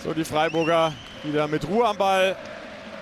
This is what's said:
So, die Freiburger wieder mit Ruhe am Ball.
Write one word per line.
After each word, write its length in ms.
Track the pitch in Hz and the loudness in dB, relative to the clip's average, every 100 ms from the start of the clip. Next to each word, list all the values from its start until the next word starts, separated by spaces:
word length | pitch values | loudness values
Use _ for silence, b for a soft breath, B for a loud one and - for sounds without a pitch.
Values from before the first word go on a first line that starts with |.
So, 100 | 160 | -6
die 120 | 160 | -4
Freiburger 680 | 160 151 160 160 160 165 160 135 - - | -2 0 2 2 4 4 4 0 -12 -10
wieder 260 | 151 147 151 | -2 0 0
mit 180 | 151 147 | 0 0
Ruhe 200 | 214 233 | 2 2
am 100 | 202 | 2
Ball. 400 | 196 190 190 180 - - - - - - | 2 4 2 0 -8 -14 -14 -14 -14 -14